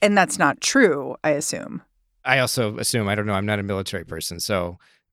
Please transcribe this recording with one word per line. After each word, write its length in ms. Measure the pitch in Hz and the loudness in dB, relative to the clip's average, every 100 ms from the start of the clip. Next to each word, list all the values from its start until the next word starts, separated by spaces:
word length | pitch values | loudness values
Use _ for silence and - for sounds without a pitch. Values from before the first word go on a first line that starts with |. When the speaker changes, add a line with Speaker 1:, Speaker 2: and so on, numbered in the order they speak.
Speaker 1:
and 160 | 208 202 | 2 4
that's 200 | 180 - | 2 2
not 220 | 151 - | 0 0
true, 560 | - 269 214 143 131 - | 0 4 4 4 -4 -4
I 80 | 156 | -2
assume. 500 | 143 - - - - _ _ _ _ 131 | -2 -2 -8 -8 -12 _ _ _ _ 0
Speaker 2:
I 140 | 135 | 2
also 380 | 123 - 110 110 | 2 0 -2 -2
assume, 300 | - 120 101 | -2 0 0
I 80 | 104 | 0
don't 100 | 104 | 0
know, 80 | |
I'm 120 | 95 104 | 0 0
not 140 | 104 | -2
a 40 | |
military 400 | 101 98 95 95 | -2 -4 -4 -8
person, 360 | 82 82 - 85 | -8 -10 -8 -8
so 380 | - 98 87 90 _ _ _ | -2 -2 -2 -8 _ _ _